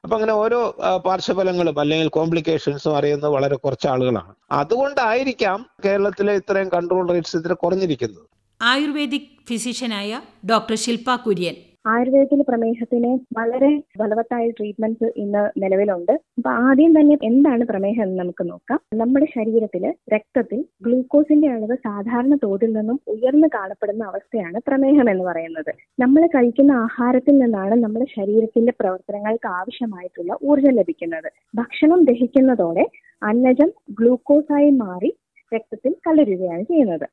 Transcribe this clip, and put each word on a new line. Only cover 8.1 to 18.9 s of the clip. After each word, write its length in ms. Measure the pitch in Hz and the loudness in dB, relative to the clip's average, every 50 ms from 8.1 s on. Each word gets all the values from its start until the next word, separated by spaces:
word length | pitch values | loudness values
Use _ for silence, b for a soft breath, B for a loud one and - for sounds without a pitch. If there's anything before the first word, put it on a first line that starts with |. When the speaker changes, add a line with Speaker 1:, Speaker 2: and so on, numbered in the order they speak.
| 98 87 _ _ _ _ _ _ _ _ | -10 -14 _ _ _ _ _ _ _ _
Speaker 2:
ആയുർവേദിക് 840 | 226 233 254 277 294 302 277 302 294 247 285 277 - _ _ _ _ - | -2 -2 0 0 -2 -4 -4 -4 -4 -4 -6 -8 -8 _ _ _ _ -8
ഫിസിഷ്യനായ 720 | 240 220 220 247 240 - 262 233 214 202 202 208 220 269 - - _ _ - 185 | -8 -6 -6 -8 -8 -8 -8 -8 -8 -8 -8 -8 -10 -10 -12 -18 _ _ -2 0
doctor 260 | 226 214 220 - 220 | 0 0 0 -2 -6
ശില്പ 380 | 220 - 240 233 226 233 254 247 | -4 -2 -4 -4 -4 -2 -4 -4
കുര്യൻ. 400 | 240 247 226 202 170 175 165 - - _ _ _ _ _ | -2 -2 -4 -2 -2 -2 -6 -8 -10 _ _ _ _ _
Speaker 3:
ആയുർവേദത്തിൽ 580 | 220 226 240 247 254 262 277 277 277 285 277 277 - | -2 0 0 0 2 2 2 4 4 2 0 0 0
പ്രമേഹത്തിന് 680 | 247 233 226 226 226 226 233 - 247 240 240 240 254 254 254 _ - 220 | -2 -2 -2 -2 -4 -4 -4 -4 -2 0 0 0 -2 -2 -4 _ -8 -6
വളരെ 440 | 226 233 240 254 269 285 302 294 - _ _ 196 | -2 -2 2 2 4 2 2 0 -4 _ _ -6
ഫലവത്തായ 520 | 214 208 214 226 226 233 240 240 233 233 | -4 -2 -2 -4 -4 -4 -4 -2 -2 -4
treatments 640 | 226 - 208 208 196 - 220 220 226 226 233 226 - | -4 -4 -8 -8 -4 -4 -4 -4 -2 -2 -4 -4 -4
ഇന്ന് 460 | - 202 202 202 208 208 208 - 196 | -4 -6 -2 0 0 -2 -2 -2 -4
നിലവിലുണ്ട്. 500 | 196 190 190 190 208 208 190 175 175 202 | -2 0 0 0 0 0 -2 -2 0 0
അപ്പൊ 380 | 254 320 _ _ _ - 233 254 | -2 -2 _ _ _ -6 -4 -2
ആദ്യം 500 | 247 233 247 262 269 262 311 330 311 311 | 0 2 4 4 6 6 6 6 8 8
തന്നെ 180 | 302 294 302 294 | 8 6 4 4
എന്താണ് 420 | - 220 233 269 285 302 247 233 247 | 2 2 4 4 4 4 2 0 -2
പ്രമേഹം 380 | 233 208 190 190 202 - 233 | -2 -4 -4 -2 -2 -2 -2
എന്ന് 160 | 214 185 185 185 | -2 -2 -4 -4
നമുക്ക് 320 | 180 180 175 - 185 170 | -6 -6 -6 -6 -8 -8
നോക്കാം. 300 | 175 180 _ - 254 - _ _ | -8 -12 _ -6 -6 -6 _ _